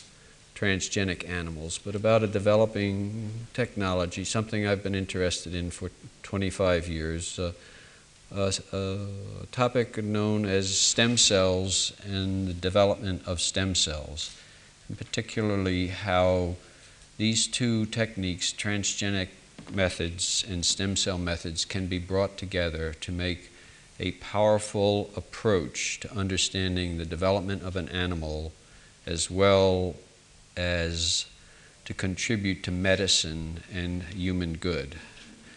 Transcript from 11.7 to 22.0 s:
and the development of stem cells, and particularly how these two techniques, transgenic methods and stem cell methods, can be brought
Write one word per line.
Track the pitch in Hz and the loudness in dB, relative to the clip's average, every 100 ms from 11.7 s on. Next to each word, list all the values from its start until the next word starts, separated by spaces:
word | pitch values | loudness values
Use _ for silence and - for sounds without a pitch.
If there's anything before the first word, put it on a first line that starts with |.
| 92 - - 101 | 0 -2 -4 -6
and | 98 95 95 95 | -2 0 0 -2
the | |
development | 87 92 101 101 101 101 90 - | -2 2 6 6 4 -2 -4 -4
of | 90 | -2
stem | - 98 95 | -2 0 0
cells, | 90 - 76 71 76 - - - - - - - | 2 0 -2 -8 -8 -10 -12 -20 -20 -20 -20 -14
and | 104 | -12
particularly | 113 - 113 - 107 101 92 90 90 | -6 -6 -4 -2 0 2 2 2 0
how | 92 101 90 92 92 87 90 - - - - - - | -2 0 4 6 4 2 -4 -10 -20 -20 -20 -18 -2
these | 110 113 - | 0 2 0
two | - 123 113 107 | 0 2 2 0
techniques, | 117 110 98 92 87 - | -2 -2 -2 -2 -2 -4
transgenic | - 104 104 95 - 101 98 92 - - - - | -4 -2 -2 -2 -2 -2 0 -4 -8 -20 -20 -8
methods | 98 92 - 85 90 - - - | 2 2 2 -4 -2 -2 -2 -2
and | 90 | -2
stem | 85 - 98 98 | 0 0 0 0
cell | 101 90 | 0 0
methods, | 87 85 87 82 - | -2 -2 -4 -6 -4
can | 98 92 | -4 -2
be | |
brought | 92 | -4